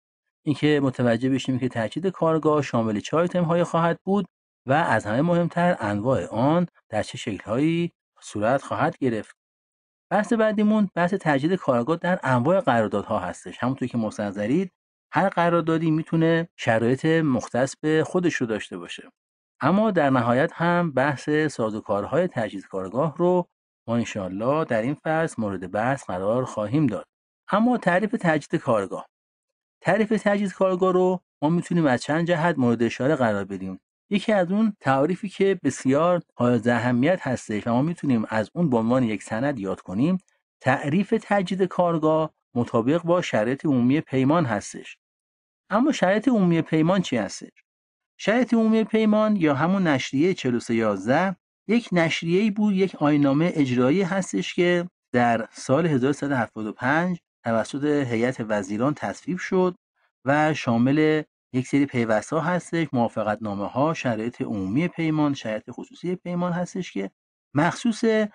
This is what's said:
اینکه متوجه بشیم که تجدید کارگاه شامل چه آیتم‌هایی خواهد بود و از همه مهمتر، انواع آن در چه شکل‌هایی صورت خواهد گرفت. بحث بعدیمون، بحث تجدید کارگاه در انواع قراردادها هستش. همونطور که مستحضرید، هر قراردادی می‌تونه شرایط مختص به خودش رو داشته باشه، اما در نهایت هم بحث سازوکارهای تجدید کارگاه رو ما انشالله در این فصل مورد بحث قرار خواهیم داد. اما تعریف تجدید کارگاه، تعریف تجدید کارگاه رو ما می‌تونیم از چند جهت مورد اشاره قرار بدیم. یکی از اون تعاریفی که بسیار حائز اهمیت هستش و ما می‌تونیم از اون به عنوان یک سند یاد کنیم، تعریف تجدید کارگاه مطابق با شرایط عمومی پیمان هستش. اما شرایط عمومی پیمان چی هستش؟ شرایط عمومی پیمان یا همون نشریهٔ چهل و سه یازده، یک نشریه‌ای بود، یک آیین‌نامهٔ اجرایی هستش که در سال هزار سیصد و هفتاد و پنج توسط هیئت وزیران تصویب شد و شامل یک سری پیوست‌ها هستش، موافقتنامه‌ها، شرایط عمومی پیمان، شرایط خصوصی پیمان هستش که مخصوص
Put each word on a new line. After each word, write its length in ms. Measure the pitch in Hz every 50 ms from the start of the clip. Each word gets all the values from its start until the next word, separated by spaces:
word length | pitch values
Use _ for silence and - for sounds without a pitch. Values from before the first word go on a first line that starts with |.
| _ _ _ _ _ _ _ _ _
اینکه 340 | 156 135 - - 151 151 143 139
متوجه 460 | 131 123 - 123 120 117 113 123 131
بشیم 300 | 135 127 - - 127 123
که 100 | 127 120
تجدید 380 | - 117 110 104 - 156 170
کارگاه 540 | 190 - - 170 160 160 160 151 156 151 151
شامل 380 | 135 - - 120 113 110 107 104
چه 180 | - - -
آیتم‌هایی 460 | 156 175 175 - 180 175 156 170 175 170
خواهد 360 | - - 165 165 170 170 - _
بود 220 | 185 196 202 190 - _ _ _ _ _ _ _
و 80 | 123 135
از 320 | 156 170 170 120 110 -
همه 160 | 104 107 123
مهمتر، 560 | 156 175 175 170 175 160 - 175 175 175 175 -
انواع 460 | 113 101 104 101 104 127 131 98 82
آن 420 | - - 110 123 143 160 175 175 - - _ _ _
در 140 | - 104 101
چه 140 | - -
شکل‌هایی 760 | - - 120 101 85 - 98 107 127 147 160 165 170 175 175 - _ _ _ _ _
صورت 400 | - - - 104 104 113 131 139
خواهد 360 | - - 110 101 131 160 165
گرفت. 380 | - 143 127 113 107 92 - - _ _ _ _ _ _ _ _ _ _ _ _ _ _ _
بحث 220 | 175 202 208 - 240
بعدیمون، 560 | 220 220 220 208 208 214 208 220 220 208 185 -
بحث 180 | 170 170 175 208
تجدید 400 | 190 - 160 147 135 139 165 190
کارگاه 440 | 180 - - 127 120 120 123 165
در 220 | 170 - 175 185 180 -
انواع 360 | 135 131 123 120 151 185 196
قراردادها 600 | - 143 123 117 110 101 107 101 98 - 113 101
هستش. 380 | 90 87 87 - - 92 87
همونطور 300 | - - 123 135 135 131
که 100 | 123 -
مستحضرید، 760 | 120 110 104 - - 107 101 92 104 104 110 135 175 196 180 - _ _ _ _ _ _ _
هر 180 | - 151 180 196
قراردادی 640 | - 180 170 170 170 170 160 160 165 160 165 165
می‌تونه 580 | 156 160 160 - - 165 165 165 165 165 170 - _
شرایط 500 | - - 123 113 113 117 117 131 131 -
مختص 680 | 160 160 165 160 147 127 110 - - - 120 131 139 - -
به 220 | - 156 156 156 147
خودش 320 | - - 185 180 165 -
رو 120 | - 131
داشته 300 | 113 110 101 - - 104
باشه، 320 | 90 85 82 - - - - _ _ _ _ _ _ _ _ _ _
اما 300 | - 147 180 202 220 226
در 180 | 196 170 147 139
نهایت 420 | 135 127 117 120 120 127 156 165 -
هم 380 | - 165 175 175 175 175 165
بحث 380 | 135 127 131 147 143 120 - -
سازوکارهای 1000 | 151 151 156 151 - - 117 110 104 110 - - 104 101 101 95 - 151 185
تجدید 400 | 180 - 123 113 104 101 98 -
کارگاه 500 | - - 95 92 95 98 123 151 160 139
رو 300 | - 175 180 180 180 175 - _ _ _ _ _ _ _
ما 80 | - 117
انشالله 680 | 117 113 - - 107 95 90 95 101 110 127 143 156 160
در 160 | - 123 110
این 120 | 110 131 147
فصل 480 | - _ 165 156 160 165 160 - -
مورد 300 | 110 101 98 90 92 90
بحث 320 | 92 101 110 127 139 131 -
قرار 420 | - 95 90 95 101 113 127 127
خواهیم 420 | 120 - 110 107 104 123 156 156
داد. 180 | 120 104 78 - _ _ _ _ _ _ _ _ -
اما 260 | - 202 226 247 247
تعریف 380 | 226 - 185 170 185 220 202 - 220
تجدید 420 | - 170 156 156 - - - 160
کارگاه، 460 | - 139 117 104 98 90 95 80 - - _ _ _ _ _ _ _ _ _ _ _ _ _ _
تعریف 280 | - - 180 214 214 208
تجدید 440 | 220 196 - 208 202 202 208 190 -
کارگاه 400 | - 196 185 185 180 185 185 180
رو 280 | 185 185 180 185 180 - _ _ _
ما 80 | - 151
می‌تونیم 360 | 170 175 - - - 170 160
از 160 | 143 123 113
چند 260 | - - 143 165 170
جهت 300 | 165 175 156 156 175 165
مورد 260 | 143 127 120 117 113 120
اشاره 320 | 113 - - 123 139 156
قرار 280 | 131 127 110 104 101 98
بدیم. 360 | 98 98 92 95 95 95 - _ _ _ _ _ _
یکی 240 | 196 202 - - 214
از 180 | 196 180 170
اون 220 | 196 208 220 214 202 -
تعاریفی 500 | - 139 135 135 143 160 190 - - 190
که 300 | - - 190 196 196 185 -
بسیار 580 | 139 - - - 135 131 143 165 175 180 170 - _ _
حائز 320 | - 123 120 123 117 107
اهمیت 600 | 120 120 117 113 123 123 120 127 160 190 180 -
هستش 400 | 139 123 107 - - 107 104 -
و 40 | 120
ما 100 | 117 123
می‌تونیم 440 | 143 165 175 - - 147 127 113 107 -
از 200 | 110 110 104 - _
اون 160 | 170 175 156
به 80 | 123
عنوان 260 | 113 110 113 123 131 127
یک 200 | 110 107 98 -
سند 360 | - 113 110 131 143 147 117
یاد 220 | 95 95 92 -
کنیم، 360 | - - 92 104 135 170 185 185 - _ _ _ _ _ _ _
تعریف 520 | - 131 131 143 147 147 147 190 196 - 233 220
تجدید 420 | - - 202 202 190 175 196 185 190
کارگاه 720 | 180 - - 180 170 170 160 151 156 156 160 160 156 - _ _ _ _
مطابق 480 | 120 117 - - 117 110 127 151 170 170
با 180 | 165 175 180
شرایط 440 | 170 - - 113 107 117 135 143 -
عمومی 360 | 165 135 123 120 123 135 160
پیمان 440 | 160 - - 131 131 135 156 175 160
هستش. 520 | 120 110 101 - - - 90 - - - _ _ _ _ _ _ _ _ _ _ _ _ _ _ _
اما 220 | 190 214 254 311
شرایط 360 | 247 - - 180 196 220 214
عمومی 340 | 277 247 214 190 175 170 165
پیمان 400 | 151 - 165 160 156 170 190 202
چی 160 | - - 127
هستش؟ 320 | 117 98 92 - - - - _ _ _ _ _ _ _ _ _ _ _ _ _
شرایط 360 | _ - - 214 247 254 247 240
عمومی 300 | 226 220 220 220 226 220
پیمان 520 | 220 - 220 220 214 214 214 214 214 208
یا 200 | 196 156 151 143
همون 320 | 131 151 175 190 202 185
نشریهٔ 460 | 160 143 127 - - - 135 156 190 180
چهل 220 | - - 131 120
و 40 | 113
سه 160 | 107 - 117
یازده، 600 | 113 113 107 104 95 95 113 131 160 185 196 185 - _ _ _ _ _
یک 220 | - 208 240 233 -
نشریه‌ای 600 | 185 175 165 156 - - - 165 170 185 220 220
بود، 220 | 196 214 208 214 196
یک 220 | 185 190 185 -
آیین‌نامهٔ 560 | - 151 147 151 147 143 139 135 147 165 180 165
اجرایی 460 | 160 143 127 123 123 123 127 151 196
هستش 520 | 196 165 196 196 185 - - 190 180 - -
که 360 | - 175 175 175 175 175 180 - _ _ _ -
در 340 | 123 120 120 117 113 110 -
سال 340 | - - - - 131 147 175
هزار 260 | 165 147 127 120 139
سیصد 200 | 143 - 147 143
و 40 | 143
هفتاد 300 | 127 110 - _ 110 107
و 80 | 107 98
پنج 460 | - 123 127 147 160 175 185 180 - - _ _ _ _
توسط 400 | 117 113 110 104 - - 139 139
هیئت 540 | 151 147 143 139 120 120 110 117 127 131 -
وزیران 540 | 117 107 110 104 95 92 107 104 120 143 147
تصویب 440 | - - 104 92 - - - 185
شد 380 | 180 - - 190 185 185 180 180 - _ _ _ _ _ _ _ _ _
و 280 | 127 143 151 151 156 151
شامل 680 | 127 - 131 117 117 120 131 139 156 156 156 156 151 147 - _ _ _ _ -
یک 140 | 127 127
سری 180 | - - 139 139
پیوست‌ها 540 | 131 - 123 117 113 110 107 - - 147 160
هستش، 480 | 147 170 180 175 - - - 165 165 139 -
موافقتنامه‌ها، 1000 | 123 117 107 - 117 107 107 107 107 110 107 98 101 101 92 - 120 143 160 165
شرایط 480 | - - 135 117 107 110 120 - -
عمومی 460 | 135 123 117 101 95 95 101 139 175
پیمان، 460 | 175 - - 165 160 156 156 151 147 139
شرایط 380 | - - 113 107 110 - -
خصوصی 440 | 123 - - - - - - 170 185
پیمان 360 | 180 - 175 180 175 175 180
هستش 400 | 170 180 180 - - 190 180 -
که 200 | - 196 196 190 - _ _ _ _ _ _ _ -
مخصوص 500 | 139 156 170 - - - 240 214 - - 226 220 214 214 208